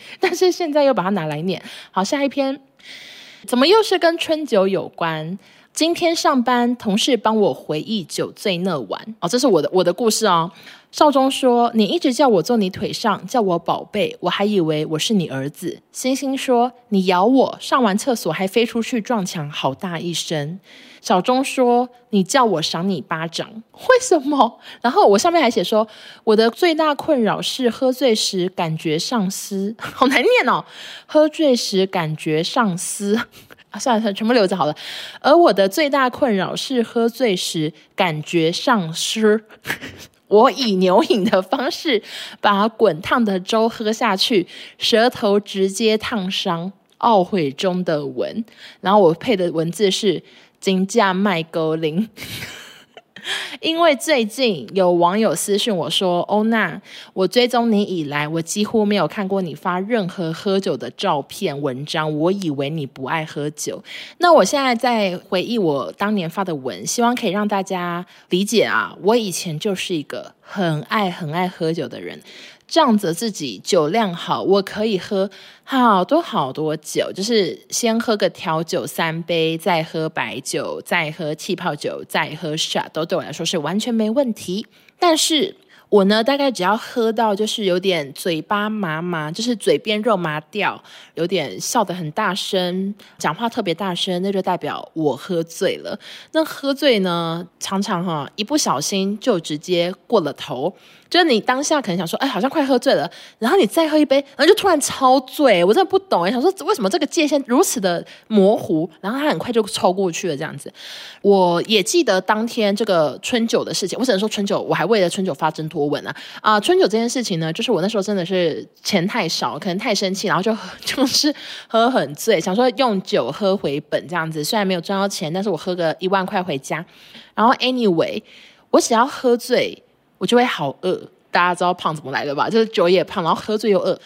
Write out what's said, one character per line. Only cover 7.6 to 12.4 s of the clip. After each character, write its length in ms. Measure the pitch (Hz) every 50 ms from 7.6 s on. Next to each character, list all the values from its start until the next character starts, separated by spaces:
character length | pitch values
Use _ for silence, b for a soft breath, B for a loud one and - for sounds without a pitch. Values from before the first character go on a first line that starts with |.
| - - 151 156
忆 220 | - 196 226 208
酒 300 | 151 - - - 156 -
醉 260 | - - - 214 180 170
那 180 | 180 190 165 135
晚。 340 | 107 - - - - 220 226 -
哦， 80 | - -
这 100 | - 247
是 80 | 269
我 160 | 254 190 156
的， 80 | 139 -
我 120 | - 185 175
的 80 | 262
故 180 | - - 247 220
事 160 | 214 - 220
哦。 240 | 202 175 165 165 185 B B B B B B B B
少 200 | - - 320 302
中 200 | 254 269 262 277
说： 400 | 269 - 269 247 240 240 240 233 -
“你 100 | 220 208
一 140 | 180 294 349
直 160 | - 285 233
叫 120 | 269 294
我 160 | 262 214 170